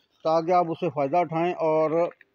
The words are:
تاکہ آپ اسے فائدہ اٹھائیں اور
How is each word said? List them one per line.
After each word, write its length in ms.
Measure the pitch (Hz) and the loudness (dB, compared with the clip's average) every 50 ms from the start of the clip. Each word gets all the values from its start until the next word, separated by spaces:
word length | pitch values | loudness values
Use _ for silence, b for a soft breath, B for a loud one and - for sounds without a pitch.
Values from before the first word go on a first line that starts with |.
| _ _ _ _ _ | _ _ _ _ _
تاکہ 280 | 160 160 165 165 165 180 | 0 0 0 2 2 2
آپ 140 | 180 175 165 | 2 2 2
اسے 180 | 165 - 180 165 131 | -2 -4 -4 -4 -2
فائدہ 220 | 151 139 139 143 | -2 -2 0 0
اٹھائیں 360 | 175 175 151 160 165 170 175 175 | 0 0 0 -2 -2 -2 -2 -2
اور 560 | - 160 160 156 156 156 156 151 165 170 170 - _ - _ _ | -2 -2 0 2 2 2 0 0 0 -2 -2 -4 _ -20 _ _